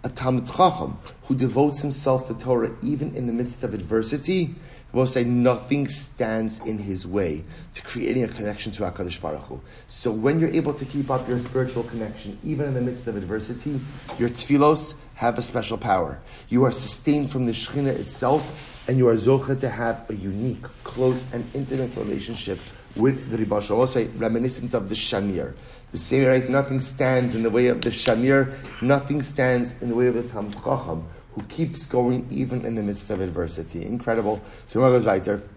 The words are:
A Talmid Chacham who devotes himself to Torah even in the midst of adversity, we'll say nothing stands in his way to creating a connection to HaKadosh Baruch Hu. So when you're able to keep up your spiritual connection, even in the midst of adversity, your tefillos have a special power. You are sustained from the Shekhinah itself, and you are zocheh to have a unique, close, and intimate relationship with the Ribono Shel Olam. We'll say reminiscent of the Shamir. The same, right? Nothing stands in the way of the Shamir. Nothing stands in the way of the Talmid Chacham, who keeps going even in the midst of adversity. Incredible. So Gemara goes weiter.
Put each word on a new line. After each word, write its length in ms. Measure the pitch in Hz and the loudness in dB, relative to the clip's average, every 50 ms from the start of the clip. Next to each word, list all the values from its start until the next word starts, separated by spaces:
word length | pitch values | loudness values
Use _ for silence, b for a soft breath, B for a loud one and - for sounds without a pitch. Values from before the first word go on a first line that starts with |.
| - | -8
A 40 | 117 | -8
Talmid 380 | - - 127 127 127 120 113 | -8 -2 0 2 2 2 0
Chacham 520 | - - - 185 180 - - 73 - - - - - - - - | -2 4 6 6 6 6 2 -6 -6 -6 -10 -12 -14 -16 -16 -2
who 100 | - 135 | -2 2
devotes 480 | 127 131 123 107 127 143 147 143 - | 2 2 2 4 4 4 4 2 -2
himself 460 | - 147 135 - - 135 131 127 - - | -4 -4 -4 0 2 2 2 2 0 -4
to 60 | 113 | -8
Torah 360 | - - 127 127 120 113 - - - | -6 0 2 2 2 2 0 -4 -4
even 320 | 107 123 147 139 147 165 - | -4 -2 -2 -2 -4 -4 -4
in 100 | - 127 | -4 -4
the 60 | 120 | -2
midst 320 | 113 117 123 123 - - - | -2 -2 -2 -4 -6 -6 -6
of 100 | 107 101 | -6 -4
adversity, 800 | 101 90 80 110 113 110 110 156 139 - 175 185 185 170 139 B B B B B B B B | -6 -4 0 2 2 2 2 -2 -2 0 0 2 2 0 -2 B B B B B B B B
we'll 140 | - 123 131 | 0 2 2
say 180 | 127 - 127 120 | 4 2 2 2
nothing 640 | 120 123 120 120 127 123 117 - - 143 143 139 - | 2 4 4 4 4 4 2 0 -2 0 0 0 0
stands 760 | - - - - - - 120 110 110 110 110 110 110 - - | 0 -2 -2 -4 -2 -4 -2 0 0 -2 0 -2 -2 -4 -4
in 140 | - 110 104 | -4 -6 -4
his 260 | 101 98 95 90 92 | -4 -6 -6 -6 -6
way 380 | 90 92 104 92 82 76 78 - B B B B B - | -2 -2 0 0 0 -2 -6 -8 B B B B B -16
to 80 | - | -14
creating 400 | - - - 120 113 113 120 131 | -12 -10 -6 -4 -2 0 0 0
a 60 | 120 107 | 0 -2
connection 420 | - - 104 104 101 - - 110 | -4 -6 -6 -6 -6 -6 -8 -10
to 120 | 98 - 104 | -6 -4 -4
HaKadosh 360 | 90 87 - 95 87 85 - | -4 -4 -6 -6 -6 -6 -6
Baruch 220 | - 78 76 69 | -6 -6 -6 -6
Hu. 180 | 67 - 65 67 B B B B B B | -8 -12 -14 -14 B B B B B B
So 240 | - - - 123 | -6 -2 0 0
when 260 | 107 110 110 139 151 165 | 0 2 2 2 4 4
you're 120 | 165 - | 2 2
able 240 | - 165 143 147 139 | 2 0 0 0 -4
to 100 | - 135 | -4 -8
keep 260 | - - 143 131 - | -6 -4 -4 -2 0
up 180 | 135 127 123 120 | -2 -2 0 -2
your 120 | 123 123 | -2 -2
spiritual 420 | 120 - - 135 127 127 - 120 | -2 -2 0 0 0 0 -2 -4
connection, 560 | 113 - - 117 110 107 - - - 104 101 - - | -6 -4 -6 -6 -6 -8 -8 -10 -12 -12 -12 -8 -6
even 220 | 156 156 131 147 | -4 -2 -2 -2
in 80 | 139 131 | -2 -2
the 60 | 123 | -2
midst 280 | 123 127 123 - - 117 | -2 -2 -4 -6 -6 -6
of 80 | 104 | -6
adversity, 640 | 101 95 87 107 110 104 - 120 123 - 151 147 131 - B B B B B - | -6 -6 -4 -6 -6 -6 -6 -10 -8 -6 -4 -4 -4 -6 B B B B B -2
your 120 | - 117 117 | 0 0 0
tefillos 680 | 117 - - - 143 139 147 151 156 - - - - B B B B | 0 -2 2 4 6 8 8 8 6 6 2 0 -2 B B B B
have 220 | - 113 120 117 - | 0 0 0 2 2
a 40 | |
special 340 | 123 - - 120 107 - 113 | 0 0 0 -2 -2 -2 -6
power. 440 | 107 - 110 95 92 85 69 67 - B B B B B B | -4 2 2 2 2 2 -2 -4 -10 B B B B B B
You 140 | 120 123 131 | 4 4 4
are 80 | 123 | 4
sustained 580 | - - - - - - - 151 147 147 139 131 | 4 2 2 2 0 2 2 2 2 2 2 0
from 160 | - 131 127 | -2 0 0
the 60 | 117 | 0
Shekhinah 460 | 110 - - - - 143 139 135 - - | 0 -2 -4 -4 -2 0 0 0 0 -2
itself, 840 | - - - - 135 127 143 156 139 - - - - - - - - - | -4 -4 -4 0 2 4 4 2 2 -4 -10 -12 -14 -16 -16 -10 -2 2
and 100 | 127 131 | 4 6
you 100 | 127 120 | 6 6
are 60 | 113 | 6
zocheh 440 | 110 101 127 135 135 135 139 139 131 | 6 6 6 4 4 4 0 -2 0
to 100 | 135 123 | -2 -4
have 400 | 104 110 120 117 113 - - - | -2 -2 -2 -2 -2 -4 -6 -8
a 60 | 107 | -8
unique, 480 | 101 90 98 95 104 120 131 107 - - - - - - | -6 -4 -4 -4 -2 -2 -4 -4 -6 -10 -16 -18 -16 -16
close, 480 | - - 117 131 131 127 127 - - 123 | -12 -2 2 2 2 2 0 -4 -6 -8
and 100 | 120 117 - | -8 -8 -6
intimate 440 | - 139 135 127 135 131 127 120 - | -6 -6 -4 -4 -2 -4 -4 -4 -4
relationship 640 | - - - 135 135 - 110 117 - - 98 95 90 - - B B B B - | -6 -4 -4 -4 -6 -6 -8 -8 -8 -6 -6 -6 -6 -8 -16 B B B B -2
with 360 | - 110 135 131 131 - 123 | 2 4 4 4 2 -6 -6
the 80 | 113 110 | -2 -2
Ribono 240 | 110 101 104 104 | 0 0 0 -2
Shel 140 | 101 - 104 | 0 0 2
Olam. 20 | 113 | 2
We'll 80 | 127 127 | 2 4
say 160 | - 127 110 113 113 | 2 0 0 -2 -4
reminiscent 560 | - 113 110 113 117 123 131 127 - 123 120 | -2 -2 0 0 0 0 -2 -2 -4 -4 -2
of 160 | - 117 98 98 | -2 -2 -2 -2
the 60 | 107 | -4
Shamir. 600 | - - - 117 98 98 101 92 82 67 64 - B B B B B B B | -4 -2 -2 -2 -2 -2 -2 -2 -2 -4 -6 -10 B B B B B B B
The 60 | - 85 | -2 0
same, 280 | - - 131 135 135 | 2 4 4 6 6
right? 220 | 131 131 131 127 123 | 6 6 6 4 2
Nothing 320 | 131 139 139 139 135 131 | 2 2 2 2 0 0
stands 540 | 131 - - - 139 131 127 127 127 120 - | 0 -2 0 0 2 4 4 4 2 2 0
in 80 | 113 | 2
the 80 | 113 113 | 0 4
way 180 | 107 123 123 123 | 4 6 6 6
of 140 | 120 120 | 4 2
the 80 | - 120 | 0 -2
Shamir. 680 | 107 - - 123 113 110 123 135 139 139 131 131 B B B B - - | -2 2 2 2 4 4 4 6 6 4 4 2 B B B B -8 -2
Nothing 400 | 117 127 143 139 135 - 143 151 | 2 2 2 2 2 -2 -2 -2
stands 580 | 131 - - - 127 127 127 123 120 120 - - | -2 -2 0 0 2 2 2 2 0 -2 -6 -6
in 60 | 120 120 | -4 -2
the 60 | 113 | 2
way 120 | 120 127 123 | 4 4 4
of 60 | 113 | 2
the 80 | 120 | 0
Talmid 320 | 120 - - 104 104 104 - | -4 -4 -6 -8 -6 -6 -8
Chacham, 520 | - - - 139 135 - - 80 82 82 82 B B B B - | -6 -2 -2 -2 0 -2 -6 -6 -6 -8 -10 B B B B -12
who 80 | - | -12
keeps 440 | - - - - 165 - - - - | -12 -10 -4 -4 -4 -2 -4 -8 -6
going 400 | - - 123 123 123 127 127 123 - | 0 2 2 4 4 2 0 -2 -4
even 340 | 131 135 131 - 123 127 - | -4 -4 -2 -2 -2 -4 -4
in 100 | 117 113 | -2 -2
the 80 | 110 | -2
midst 260 | 104 101 101 98 - - | -2 -2 -4 -4 -4 -4
of 100 | 107 92 | -4 -2
adversity. 640 | 95 92 82 87 87 82 - - 82 - - 87 87 | -2 -2 -2 -4 -4 -4 -4 -8 -8 -8 -8 -8 -6
Incredible. 580 | 95 117 120 - 120 113 113 101 104 107 95 B B B B B | -6 -6 -4 -2 0 0 0 0 0 -2 -2 B B B B B
So 140 | - - 110 | -2 2 6
Gemara 160 | 131 131 127 | 6 8 8
goes 100 | 123 107 | 6 6
weiter. 360 | 110 98 95 92 107 104 101 - - - | 4 2 2 2 0 -2 -2 -4 -12 -20